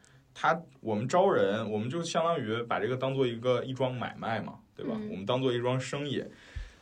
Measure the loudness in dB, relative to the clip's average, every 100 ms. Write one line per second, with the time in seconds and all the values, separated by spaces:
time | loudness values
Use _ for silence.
0 | -20 -20 _ 0 2 2 -2 -10 -2 -2
1 | 2 6 6 6 4 2 0 -2 -2 -4
2 | -2 0 2 0 0 -2 -2 -2 0 0
3 | 0 2 0 0 2 0 0 -2 -2 -2
4 | -6 -6 -4 -2 -4 -12 -18 -10 -6 -6
5 | -6 -6 -2 0 2 0 0 -2 -2 -6
6 | -4 -4 -6 -12 -14 -12 -12 -16